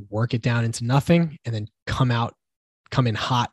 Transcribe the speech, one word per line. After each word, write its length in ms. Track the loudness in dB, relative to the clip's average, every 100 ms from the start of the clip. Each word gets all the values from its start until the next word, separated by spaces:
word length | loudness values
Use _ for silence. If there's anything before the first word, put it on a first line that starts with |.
| -8
work 240 | -4 -2
it 80 | 0
down 220 | 0 0
into 200 | -2 -2
nothing 540 | 0 2 4 4 2 -4
and 100 | -8
then 140 | -6 -8 _ -6
come 240 | 0 0
out, 240 | 0 -2 -8 _ _ _ _ _
come 160 | 0 0
in 80 |
hot 360 | 0 -2 -2 -2